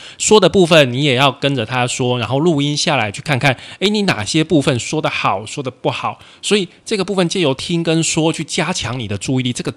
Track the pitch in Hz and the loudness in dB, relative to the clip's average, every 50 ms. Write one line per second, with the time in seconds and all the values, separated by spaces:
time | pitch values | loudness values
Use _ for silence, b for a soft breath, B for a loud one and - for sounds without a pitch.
0 | B B B - - - 214 214 190 165 - 202 180 156 180 160 143 123 120 127 | B B B -6 2 4 6 6 6 6 6 4 4 6 6 6 6 4 2 0
1 | 147 147 123 120 143 139 131 - - 139 139 131 110 - 131 123 123 123 - - | 2 2 2 4 2 2 0 0 -2 -2 0 -2 -2 -2 -2 -2 -2 -2 -2 -2
2 | 131 123 123 123 113 101 123 139 156 180 165 143 143 147 147 143 - - 147 131 | 0 0 0 -2 -2 -2 0 0 2 2 2 2 2 0 0 -2 -2 0 0 0
3 | 107 107 101 - - - 143 123 147 143 123 B B B B B - 208 208 214 | 0 -2 -4 -6 -4 -2 -2 0 2 0 0 B B B B B -2 0 0 0
4 | 202 185 - 110 104 - - 156 156 160 190 147 135 160 139 117 - - - 156 | 0 0 -2 -2 -2 -2 0 0 2 2 2 2 2 2 0 0 -2 -4 -4 -2
5 | 147 147 - - - 131 104 95 107 107 - 151 131 131 - _ - 151 - - | -2 -2 -2 -2 -2 0 -2 -2 -4 -8 -10 -10 -8 -10 -8 _ -4 -4 -4 -2
6 | - 113 104 B B B B B - - 202 214 185 175 b b _ - 233 196 | -4 -8 -8 B B B B B -4 0 0 0 0 -2 b b _ -4 -4 -4
7 | 185 180 202 185 180 165 - 202 175 139 135 - - - 175 170 165 165 160 165 | -2 -2 0 0 0 0 0 0 0 0 0 -2 -4 -4 -2 -2 0 0 0 0
8 | 160 - - 170 156 165 160 - 156 - - - 165 156 180 - - 117 120 131 | 0 0 0 0 0 0 0 -2 -6 -6 -4 -4 -2 -2 -4 -4 -6 -6 -6 -6
9 | 117 95 104 95 - - 131 131 123 123 120 - - 147 120 | -6 -6 -6 -6 -4 -2 -2 0 0 -2 -4 -6 -6 -8 -8